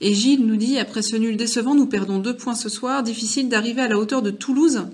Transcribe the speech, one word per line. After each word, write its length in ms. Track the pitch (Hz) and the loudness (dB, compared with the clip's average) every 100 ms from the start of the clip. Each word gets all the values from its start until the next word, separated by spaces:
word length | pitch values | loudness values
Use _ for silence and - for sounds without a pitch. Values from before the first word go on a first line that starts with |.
Et 140 | 202 202 | 0 2
Gilles 280 | 254 277 | 4 4
nous 120 | 220 214 | 4 2
dit, 240 | 233 269 | 0 0
après 240 | 202 220 | -2 -4
ce 120 | 214 226 | -2 0
nul 220 | 226 214 | 0 0
décevant, 380 | 226 240 240 285 | -2 0 2 4
nous 100 | 220 | 4
perdons 320 | 202 190 190 | 0 0 -2
deux 180 | 214 247 | -2 -4
points 200 | 254 226 | -6 -6
ce 120 | 214 | -6
soir. 360 | - 254 277 | -6 -4 -2
Difficile 440 | 233 220 214 285 254 | -2 -4 -4 -2 0
d'arriver 360 | 226 226 247 | 0 0 -2
à 40 | 240 | 0
la 120 | 208 | 0
hauteur 240 | 214 262 | 0 0
de 80 | 208 | -2
Toulouse, 560 | 202 - 269 320 240 175 | -4 -2 2 4 2 -4